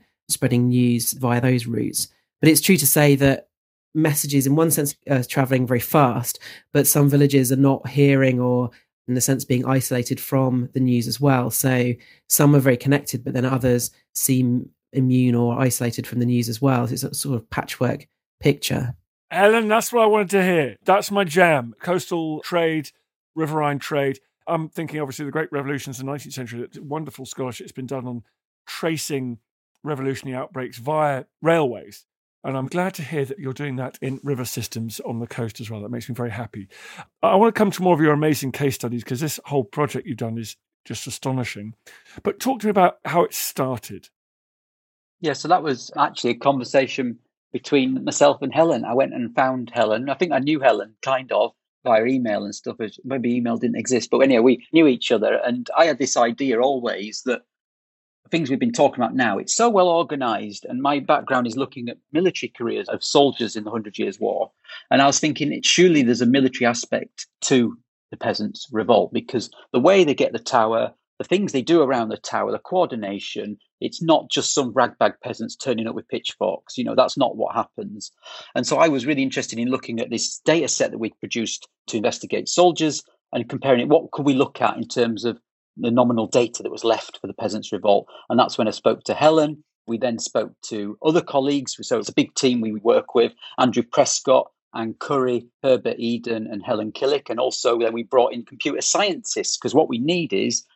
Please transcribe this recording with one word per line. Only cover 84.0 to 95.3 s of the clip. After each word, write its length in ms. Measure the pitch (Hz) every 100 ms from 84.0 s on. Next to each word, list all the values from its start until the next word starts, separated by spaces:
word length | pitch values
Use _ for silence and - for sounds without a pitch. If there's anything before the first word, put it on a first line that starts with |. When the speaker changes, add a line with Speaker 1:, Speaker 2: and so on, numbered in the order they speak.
| -
Speaker 3:
could 160 | - 143
we 80 |
look 260 | 131 139 -
at 160 | 113 -
in 120 | 117
terms 360 | 131 117 107
of 140 | 117 113 _ _ _ -
the 120 | 117
nominal 360 | 120 120 117 107
data 360 | 131 117 -
that 100 | 101
was 120 | 107
left 340 | 113 110 - -
for 60 | 101
the 80 |
Peasants' 380 | - 107 104 -
Revolt? 340 | 101 104 101 - - -
And 80 | 117
that's 180 | 127 -
when 120 | 110
I 40 |
spoke 320 | - 110 110
to 100 | -
Helen. 480 | - 151 160 151 151 _ _ -
We 120 | 113
then 200 | 123 113
spoke 340 | - 120 107 _ -
to 300 | 107 101 104
other 160 | 156 165
colleagues. 560 | 165 143 135 143 127 -
So 160 | - 117
it's 100 | 101
a 60 |
big 200 | - 120
team 260 | - 135 123
we 120 | 110
work 420 | 107 110 117 -
with, 180 | 120 117 - - -
Andrew 240 | 127 120
Prescott, 680 | 113 - 131 - - 127 - _ _
Anne 200 | - 113
Curry, 540 | 107 - 143 127